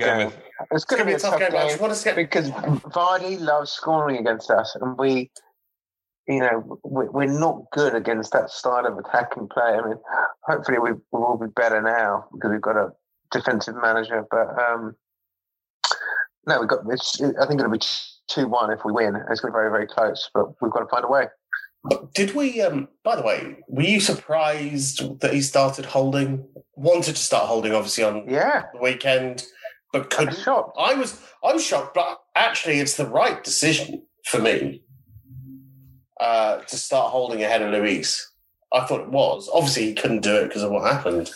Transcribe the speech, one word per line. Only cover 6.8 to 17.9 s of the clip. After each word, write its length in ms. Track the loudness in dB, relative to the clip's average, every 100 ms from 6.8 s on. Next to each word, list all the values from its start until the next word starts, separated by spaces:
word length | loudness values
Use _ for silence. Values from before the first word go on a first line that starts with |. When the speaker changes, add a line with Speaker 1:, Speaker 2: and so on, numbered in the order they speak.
Speaker 2:
we, 240 | -4 -2 -2
we're 300 | 0 0 2
not 240 | 0 0 -4
good 220 | 0 2
against 380 | 2 0 -2 2
that 180 | 0 0
style 340 | -4 -2 0
of 140 | 0 -4
attacking 500 | -2 0 0 -6 -6
play. 140 | 0 2 2
I 80 | -2
mean, 100 | -6 -4 -2 -2 -4
hopefully 360 | -4 -2 0 0
we, 120 | 0
we 60 | -2 -6
will 260 | -2 -2 -2
be 80 | -4 0
better 240 | 2 2
now 460 | 2 2 0 -2 -6
because 160 | -6 -2
we've 100 | 0
got 160 | 0 0
a 140 | 0 -6 _ _ _
defensive 460 | -2 0 -2 -4 -2
manager. 440 | 0 0 -2 -4 -2
But, 180 | 0 0 0
um, 360 | -2 -2 -6 -14 _ _ _ _ _ _ _ _ -2 -2 -2 -4 -6 _ 0
no, 120 | 0
we've 80 | 2
got. 120 | 0 0
It's, 300 | -4 -4 -2 0 2
I 60 | 2
think 140 | 2
it'll 120 | 2
be 80 | 0 -2